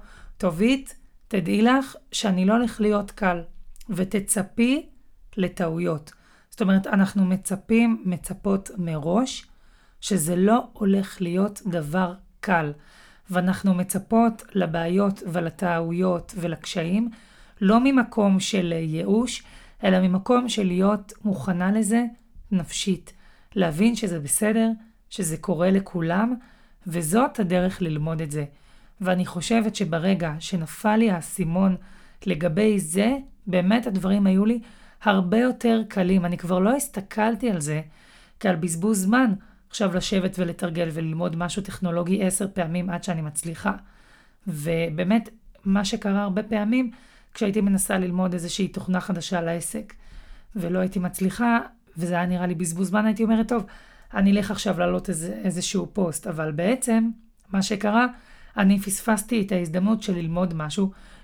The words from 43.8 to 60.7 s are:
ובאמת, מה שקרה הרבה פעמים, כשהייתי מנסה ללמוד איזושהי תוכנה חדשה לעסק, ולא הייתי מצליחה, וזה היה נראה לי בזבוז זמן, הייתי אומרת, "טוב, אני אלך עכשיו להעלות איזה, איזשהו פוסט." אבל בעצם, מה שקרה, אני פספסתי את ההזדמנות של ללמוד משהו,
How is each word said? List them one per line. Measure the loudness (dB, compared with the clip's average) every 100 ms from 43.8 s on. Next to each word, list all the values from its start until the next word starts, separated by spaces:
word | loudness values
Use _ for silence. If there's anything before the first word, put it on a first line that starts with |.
| -10 -20 -20 -20 _ _ -10
ובאמת, | -6 -2 -2 -2 -2 0 0 0 -16 -20 -8 0
מה | 0 0
שקרה | -4 -2 0
הרבה | 0 -4
פעמים, | -2 -2 0 0 -2 -6 -20 -20 _
כשהייתי | -4 -2 0
מנסה | 2 2 0 -2
ללמוד | 0 0 0
איזושהי | -2 -6 -4 -4
תוכנה | -4 -2 -2
חדשה | -2 -6 -2 -2
לעסק, | -2 -4 -6 -10 -12 -18 -20 -20 -20 -20 -14 -6
ולא | -2 0
הייתי | 0 -2
מצליחה, | -4 -2 -2 0 2 2 0 -16 _ -6
וזה | -2
היה | 0 0
נראה | 0 -2
לי | -2
בזבוז | -4 -2 0
זמן, | 2 2
הייתי | 2
אומרת, | 2 2 2
"טוב, | -2 -4 -14 -20 -20 -8
אני | 2 4
אלך | 4 2
עכשיו | -4 -2 0
להעלות | 0 0 -4
איזה, | -6 -6 -4
איזשהו | -4 -2 -2 -4 -4
פוסט." | -2 -2 -2 -8
אבל | -6 -4
בעצם, | -2 0 0 2 2 2 -2 -16 _ -4
מה | -2
שקרה, | 0 0 2 2 2 -2 -20 -20 -10 2
אני | 4 4
פספסתי | 0 -6 0 0 0 -2
את | 0
ההזדמנות | -2 -2 0 2 0
של | 0 -2
ללמוד | -2 0 -2
משהו, | -2 -6